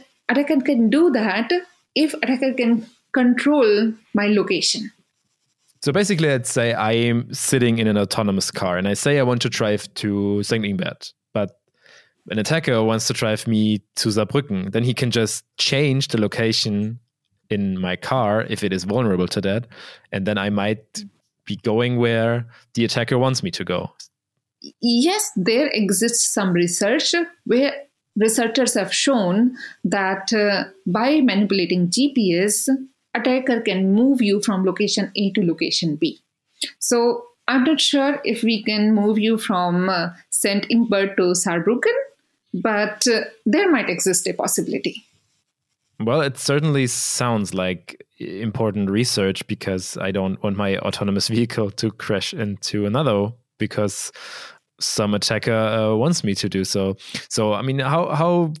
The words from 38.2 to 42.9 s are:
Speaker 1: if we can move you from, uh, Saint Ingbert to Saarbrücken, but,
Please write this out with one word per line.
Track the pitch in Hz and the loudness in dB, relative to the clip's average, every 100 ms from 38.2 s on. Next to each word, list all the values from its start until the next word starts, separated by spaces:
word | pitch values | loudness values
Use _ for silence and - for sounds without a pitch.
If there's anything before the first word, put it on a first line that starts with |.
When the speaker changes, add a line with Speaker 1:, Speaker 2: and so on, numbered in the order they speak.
Speaker 1:
if | - 226 | -4 0
we | 226 214 | 0 0
can | 214 214 214 | 0 2 4
move | 214 208 214 | 4 4 2
you | 220 220 | 2 0
from, | - 185 175 180 185 | 0 0 0 0 0
uh, | 180 170 - _ | 0 -4 -8 _
Saint | - 208 202 - | -2 0 0 0
Ingbert | 233 233 202 196 196 | 0 2 2 0 2
to | 180 | 2
Saarbrücken, | 180 196 170 180 247 440 494 539 _ _ _ _ | 2 0 0 0 2 0 0 -4 _ _ _ _
but, | 180 226 208 208 | -4 0 0 -2